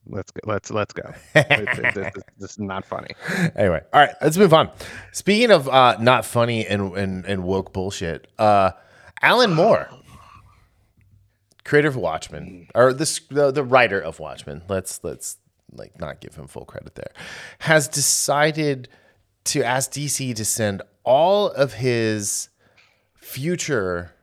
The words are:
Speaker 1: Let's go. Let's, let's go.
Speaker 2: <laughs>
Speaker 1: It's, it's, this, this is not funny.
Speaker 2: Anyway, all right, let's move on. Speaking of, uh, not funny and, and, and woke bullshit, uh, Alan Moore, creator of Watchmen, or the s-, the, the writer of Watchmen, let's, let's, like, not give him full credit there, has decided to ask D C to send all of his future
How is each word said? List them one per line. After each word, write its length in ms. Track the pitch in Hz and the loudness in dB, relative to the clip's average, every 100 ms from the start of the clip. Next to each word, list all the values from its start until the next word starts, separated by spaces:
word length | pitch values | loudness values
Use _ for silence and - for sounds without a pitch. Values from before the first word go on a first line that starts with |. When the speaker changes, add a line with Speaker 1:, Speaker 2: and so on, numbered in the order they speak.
| - | -12
Speaker 1:
Let's 240 | 101 - | -12 -12
go. 100 | - | -12
Let's, 260 | - 101 - | -6 -6 -4
let's 240 | 107 101 | -6 -6
go. 180 | - - - | -8 -14 -18
Speaker 2:
<laughs> 120 | - | -2
Speaker 1:
It's, 440 | 151 143 143 104 127 | 0 2 0 0 -4
it's, 160 | 127 | -4
this, 300 | 107 90 98 - _ | -4 -10 -12 -20 _
this 120 | 98 | -20
is 60 | - | -10
not 280 | 101 95 - | -8 -8 -8
funny. 240 | - - - - 190 165 | -12 -12 -14 -8 -4 -4
Speaker 2:
Anyway, 280 | - 101 80 - | 0 0 0 2
all 80 | 147 | 4
right, 140 | 143 - | 4 2
let's 160 | 147 160 | -2 4
move 160 | 202 | 6
on. 160 | 156 139 - - - - | 6 4 -6 -18 -16 -14
Speaking 380 | - - 208 240 | -6 0 2 6
of, 180 | 190 135 | 4 6
uh, 300 | 131 123 110 | 6 6 6
not 240 | 117 127 | 4 4
funny 420 | - 120 117 113 90 | 2 0 0 0 -2
and, 300 | 101 98 90 | -2 -2 -2
and, 300 | 98 92 87 | -4 -4 -6
and 180 | 98 | -4
woke 300 | 90 95 - | -2 -2 -4
bullshit, 520 | 98 95 - 87 76 _ - | -6 -6 -6 -6 -8 _ 0
uh, 320 | 110 101 95 - _ _ - - | 4 6 4 0 _ _ -20 0
Alan 320 | 143 214 240 | 2 4 4
Moore, 360 | 160 202 120 - - - - - - _ _ _ _ _ _ _ _ _ _ _ _ | 4 4 2 0 -16 -20 -20 -20 -20 _ _ _ _ _ _ _ _ _ _ _ _
creator 220 | - 147 151 | 0 2 2
of 80 | |
Watchmen, 720 | 127 87 78 - 76 73 92 - | -2 -6 -6 -10 -14 -16 -18 -6
or 180 | 110 127 | 2 2
the 100 | 131 | 2
s-, 180 | 160 - _ | -4 -6 _
the, 220 | 135 143 | 0 0
the 100 | 139 | 0
writer 380 | 131 127 117 98 | 2 4 4 0
of 180 | 78 - | -6 -10
Watchmen, 440 | 78 65 - 71 90 | -14 -14 -14 -16 -6
let's, 300 | 95 92 - | -6 -6 -10
let's, 320 | 82 64 - - _ _ _ | -10 -10 -12 -14 _ _ _
like, 260 | - 50 - | -20 -20 -14
not 200 | 76 69 | -12 -12
give 140 | - | -18
him 140 | - 69 | -20 -18
full 160 | - | -18
credit 320 | - - - - | -16 -18 -18 -16
there, 160 | - - - - - - | -16 -16 -18 -18 -20 -10
has 260 | - 160 135 | 2 2 2
decided 1000 | 147 135 - - 143 156 156 151 135 120 _ _ _ _ _ | -2 0 0 0 2 2 0 -2 -2 -8 _ _ _ _ _
to 180 | - 139 | -6 -2
ask 300 | 117 131 131 | 0 -2 -2
D 160 | 139 147 | -6 -6
C 260 | - 131 | -6 -4
to 100 | 110 | -4
send 380 | 104 - 107 98 - _ | -4 -2 -2 -4 -12 _
all 460 | - 135 170 202 196 | 2 4 4 4 0
of 240 | - 139 | 0 -2
his 760 | 104 127 120 113 107 101 - - _ _ _ _ _ _ | 0 -2 0 0 -2 -4 -6 -10 _ _ _ _ _ _
future 1000 | _ - - 151 175 - 131 92 87 87 _ | _ -18 -8 -6 -4 -2 -2 -2 -4 -8 _